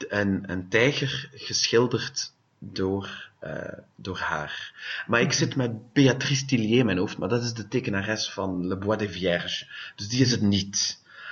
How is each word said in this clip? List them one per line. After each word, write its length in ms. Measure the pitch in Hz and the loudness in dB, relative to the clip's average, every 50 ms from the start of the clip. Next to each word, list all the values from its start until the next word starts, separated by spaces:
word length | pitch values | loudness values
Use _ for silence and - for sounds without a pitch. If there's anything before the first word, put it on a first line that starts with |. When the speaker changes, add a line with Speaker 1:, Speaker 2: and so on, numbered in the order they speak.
| - - | -8 -4
Speaker 1:
een, 340 | 101 104 104 98 98 95 98 90 | 0 2 2 2 2 0 0 -2
een 180 | 87 92 90 92 | -4 -6 -2 2
tijger 600 | - 110 120 139 143 - 143 135 - - - - - | 4 4 6 4 4 2 -2 -2 -4 -4 -8 -10 -14
geschilderd 1000 | - - - 113 - - - - 113 127 127 - 110 - - - - - - _ _ _ _ _ - | -14 -8 -4 -2 -2 0 4 4 4 4 4 2 -2 -2 -4 -6 -8 -8 -8 _ _ _ _ _ -18
door, 720 | - 101 95 95 95 95 98 98 95 - - - - - _ - | -16 -10 -4 -2 0 0 0 -2 -4 -6 -10 -14 -16 -18 _ -14
eh, 400 | - 80 73 - - - - - - _ _ | -12 -10 -8 -8 -8 -10 -12 -14 -16 _ _
door 220 | - - 98 92 - | -12 -10 -8 -6 -6
haar. 540 | 78 78 80 78 76 73 - - - - - - - - - - - | -4 -4 -4 -4 -4 -6 -8 -10 -12 -14 -14 -14 -12 -10 -8 -8 -2
Maar 140 | - 117 117 | 2 2 4
ik 60 | 127 | 4
Speaker 2:
Mhm. 100 | 135 - | 4 2
Speaker 1:
zit 200 | - 139 120 - | 2 0 0 0
met 360 | 139 127 117 113 110 - - - | 0 -2 -2 -2 -6 -10 -2 4
Beatrice 520 | 143 139 131 117 - - - 143 131 - | 6 6 6 6 4 0 -2 -2 -2 0
Tillier 340 | - 127 113 107 107 117 123 | 0 2 2 4 4 4 6
in 80 | 127 | 6
mijn 120 | 110 - 92 | 4 2 2
hoofd, 200 | 104 - - - | 0 -2 -2 -2
maar 100 | - 95 | -2 0
dat 140 | 117 120 120 | 0 0 0
is 120 | 120 117 | -2 -6
de 140 | 113 104 101 | -6 -6 -4
tekenares 640 | - 127 120 - 101 98 98 104 110 104 - - | -2 -2 -2 0 -2 -2 0 -2 -2 -2 -4 -6
van 360 | - 101 95 95 92 90 87 | -6 -4 -4 -2 -2 -2 -2
Le 100 | 90 95 | -2 -2
Bois 220 | 92 98 101 107 107 | -2 0 0 0 0
des 140 | 107 95 87 | 0 -4 -4
Vierges. 560 | 87 92 87 87 85 - - - - - - - - - - - | 0 2 2 2 2 0 -2 -8 -8 -10 -12 -14 -16 -14 -14 -12
Dus 120 | - 101 101 | -10 -8 0
die 120 | 117 127 | 4 4
is 100 | 131 120 | 4 6
het 100 | 117 107 107 | 4 4 4
niet. 560 | 101 101 101 98 - - - - - - - _ _ - - - - | 4 4 2 2 0 -2 -2 -2 -2 -4 -8 _ _ -20 -16 -14 -10